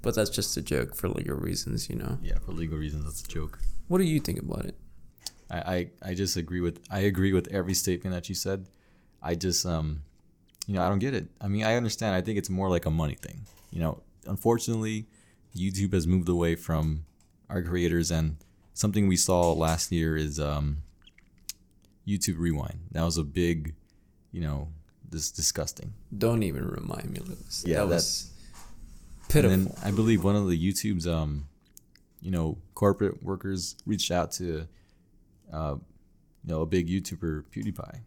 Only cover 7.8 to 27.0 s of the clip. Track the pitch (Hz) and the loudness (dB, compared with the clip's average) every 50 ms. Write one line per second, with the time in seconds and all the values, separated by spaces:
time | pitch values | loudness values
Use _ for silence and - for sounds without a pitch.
7.8 | - 98 92 82 - 92 90 87 85 - 95 - - 95 98 98 92 - _ _ | 2 0 0 0 -2 -4 -4 -4 -4 -6 -6 -4 -2 -2 -2 -4 -6 -12 _ _
8.8 | _ _ _ _ _ _ _ _ - 82 87 82 87 92 85 - - 90 85 80 | _ _ _ _ _ _ _ _ -2 -2 -2 0 2 0 2 2 0 0 0 0
9.8 | 78 78 78 76 73 - _ _ _ _ _ _ _ _ _ - - - 101 92 | 0 -2 -4 -6 -8 -12 _ _ _ _ _ _ _ _ _ -14 -6 -4 0 2
10.8 | 87 90 101 98 104 139 135 101 - - - _ - 98 101 104 107 110 113 120 | 2 4 4 2 2 0 0 -2 -4 -6 -12 _ -4 -2 0 2 2 4 2 4
11.8 | 120 110 - - 117 107 95 92 87 107 107 101 90 - 92 92 98 95 90 85 | 2 0 -2 0 0 2 2 2 2 2 0 -2 0 0 -2 0 2 4 2 2
12.8 | - 80 78 82 80 73 69 - - - - - 101 - - - - - - 85 | 4 2 2 2 2 0 -2 -6 -10 -12 -12 -12 -14 -16 -18 -20 -20 -10 -4 -2
13.8 | 82 80 - - - - _ _ - - 98 - - 117 117 113 - - 117 110 | -2 -2 -2 -4 -12 -20 _ _ -6 -6 -6 2 4 4 4 4 2 -2 -2 0
14.8 | 110 110 110 107 110 - _ - _ _ _ _ _ _ - 90 90 98 95 95 | 0 -2 -2 -4 -6 -10 _ -20 _ _ _ _ _ _ -4 -2 -2 0 0 0
15.8 | 101 95 98 92 80 82 92 92 85 87 87 85 85 85 82 - - - 82 78 | 0 2 2 2 4 4 4 4 4 2 2 4 4 2 2 0 0 0 0 2
16.8 | 78 80 78 76 76 - _ _ _ _ _ _ _ - - 90 85 82 87 90 | 2 2 0 -2 -4 -10 _ _ _ _ _ _ _ -6 -4 -4 -2 0 0 2
17.8 | 87 85 82 85 82 80 85 80 80 78 76 - - - - _ _ - - - | 2 4 4 2 2 2 2 2 2 0 -2 -4 -10 -20 -20 _ _ -16 -4 0
18.8 | - 107 98 107 101 95 92 85 - - 92 87 87 85 80 80 80 80 80 82 | 0 2 4 4 4 4 4 4 4 4 4 6 6 6 4 4 4 2 2 2
19.8 | - - 87 85 80 80 78 78 78 76 73 78 73 73 73 73 73 73 73 73 | 0 0 0 2 2 2 2 0 -2 -2 -2 -2 -2 0 0 0 0 0 -2 -2
20.8 | 69 - _ _ - - _ _ _ - _ - - - - _ - _ _ _ | -6 -10 _ _ -20 -20 _ _ _ -20 _ -16 -14 -14 -14 _ -20 _ _ _
21.8 | _ _ _ _ _ 101 101 92 - - 90 80 85 85 80 73 - - - 82 | _ _ _ _ _ -2 0 0 0 -2 0 2 2 2 2 2 -2 -4 -6 -8
22.8 | 85 - - 78 82 85 80 85 78 71 71 90 87 85 85 80 76 76 76 - | -10 -6 -2 0 2 2 2 0 -2 -2 0 2 2 4 2 0 -2 -6 -8 -10
23.8 | _ _ _ - _ _ _ _ _ _ - 87 82 76 71 69 71 80 78 78 | _ _ _ -20 _ _ _ _ _ _ -6 -4 -2 -2 -2 -2 -4 -6 -10 -14
24.8 | - - _ _ - - - 80 73 - - - 80 - - - 76 - - - | -18 -20 _ _ -16 -8 -6 -6 -6 -4 -4 0 0 0 0 0 -4 -6 -6 -10
25.8 | - 104 104 - - - 120 101 104 113 117 113 107 87 73 67 - - - - | -12 -12 -12 -14 -14 -12 -4 0 2 2 4 2 2 0 -2 -2 -4 -4 -4 -6
26.8 | - - - - | -6 -6 -8 -6